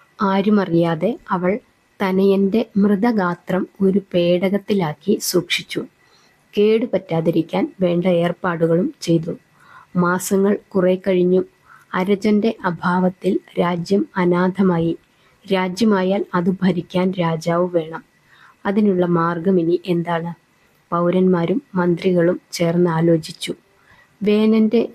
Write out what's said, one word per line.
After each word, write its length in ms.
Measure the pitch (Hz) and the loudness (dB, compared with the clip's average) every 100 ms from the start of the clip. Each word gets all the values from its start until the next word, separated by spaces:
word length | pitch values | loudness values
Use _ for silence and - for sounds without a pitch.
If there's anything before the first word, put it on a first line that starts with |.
| _ - | _ -4
ആരുമറിയാതെ 1000 | 196 196 202 208 180 170 170 160 185 262 - | -2 0 2 2 2 2 2 0 -4 -6 -6
അവൾ 300 | 185 180 220 - _ _ - | -2 -2 -4 -8 _ _ -6
തനയന്റെ 640 | 196 185 196 190 196 220 233 196 | -2 2 2 2 2 0 -2 0
മൃതഗാത്രം 920 | 202 196 240 220 175 180 - 185 - - | 2 2 0 0 -2 -4 -4 -4 -4 -2
ഒരു 200 | 190 190 - | 0 0 -2
പേടകത്തിലാക്കി 1080 | 180 175 175 190 196 - 202 160 147 - 220 | 0 2 2 0 -2 -2 -2 -2 -4 -4 -2
സൂക്ഷിച്ചു. 600 | - 175 165 - - - - _ _ _ _ _ _ | 0 -2 -2 -6 -6 -10 -10 _ _ _ _ _ _
കേടുപറ്റാതിരിക്കാൻ 1200 | - 208 226 247 190 285 165 165 165 160 180 302 - | 0 2 2 0 -4 -2 -2 0 -2 -2 -4 -4 -2
വേണ്ട 240 | 180 175 | 0 0
ഏർപ്പാടുകളും 880 | 185 170 175 175 180 170 165 165 254 - | 2 0 0 -2 -6 -2 0 0 0 -4
ചെയ്തു. 320 | - 165 170 - _ _ _ - _ | 0 0 0 -10 _ _ _ -20 _
മാസങ്ങൾ 640 | 180 175 185 - 196 196 208 - | -2 0 -2 -2 0 0 -2 -2
കുറെ 280 | 190 180 | 0 0
കഴിഞ്ഞു. 460 | 185 196 185 180 185 185 _ _ - _ | 0 0 0 2 2 -2 _ _ -20 _
അരജന്റെ 640 | 180 190 202 214 208 226 - | -6 -2 0 2 2 0 -2
അഭാവത്തിൽ 720 | 185 165 180 180 185 - 185 226 - - | -6 -4 -2 0 0 -2 -4 -4 -4 -4
രാജ്യം 480 | 175 175 175 202 214 190 | -2 -2 -2 -2 -2 -2
അനാഥമായി. 800 | 175 175 185 190 190 165 165 - _ _ _ _ | 0 2 0 2 0 2 -2 -4 _ _ _ _
രാജ്യമായാൽ 800 | - 190 185 180 226 196 185 202 - | -4 -2 -2 0 0 2 0 -2 -2
അത് 160 | 180 180 185 | -2 -2 0
ഭരിക്കാൻ 500 | 190 170 - 180 185 | 0 0 -4 -2 -2
രാജാവ് 560 | 180 165 165 170 170 180 | 0 -2 -2 -2 0 0
വേണം. 340 | 175 160 160 - _ _ _ - _ | -2 -4 -12 -18 _ _ _ -20 _
അതിനുള്ള 400 | 202 196 208 180 | -2 0 2 2
മാർഗം 540 | 180 170 170 170 180 185 | 0 0 0 -2 0 0
ഇനി 220 | 165 175 | 0 -2
എന്താണ്? 480 | 190 175 170 165 170 165 _ _ _ _ _ | -2 -4 -2 -4 -6 -14 _ _ _ _ _
പൗരന്മാരും 680 | 175 175 185 185 175 170 196 - | -2 0 2 2 2 0 -4 -4
മന്ത്രികളും 640 | 185 175 170 196 180 170 180 - | -2 0 0 0 2 0 -2 -10
ചേർന്ന് 380 | - 170 175 175 | -4 -2 2 2
ആലോചിച്ചു. 640 | 160 170 165 160 - - - _ _ _ _ _ _ | 2 2 2 -2 -12 -12 -12 _ _ _ _ _ _
വേനന്റെ 640 | 202 208 220 220 220 233 - | 0 2 4 4 4 2 -2